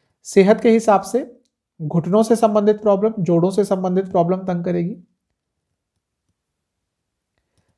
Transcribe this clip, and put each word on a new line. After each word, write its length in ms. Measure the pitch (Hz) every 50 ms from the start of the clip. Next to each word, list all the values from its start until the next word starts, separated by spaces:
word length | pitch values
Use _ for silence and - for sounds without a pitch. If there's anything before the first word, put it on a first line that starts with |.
| _ _ _ _ _
सेहत 380 | - - 202 190 185 220 220
के 80 | - 240
हिसाब 320 | 220 226 220 226 208 190
से 380 | 190 - - 240 302 - - _ _ _ _ _ _ _ _ -
घुटनों 420 | 160 151 - 170 147 175 175 214 226
से 120 | 220 240
संबंधित 460 | 214 233 220 208 214 208 208 214 208
प्रॉब्लम, 320 | - 214 202 190 208 226 220 214
जोड़ों 320 | 175 160 175 170 170 185
से 120 | 190 190 202
संबंधित 460 | 196 196 185 185 185 180 185 196 185
प्रॉब्लम 260 | - 190 170 170 185 185
तंग 260 | 190 190 180 175 170
करेगी। 320 | 180 175 175 170 175 226 - - _ _ _ _ _ _ _ _ _ _ _ _ _ _ _ _ _ _ _ _ _ _ _ _ _ _ _ _ _ _ _ _ _ _ _ _ _ _ _ _ _ _ _ _ _ _ _ _ _ _ _ _ _ _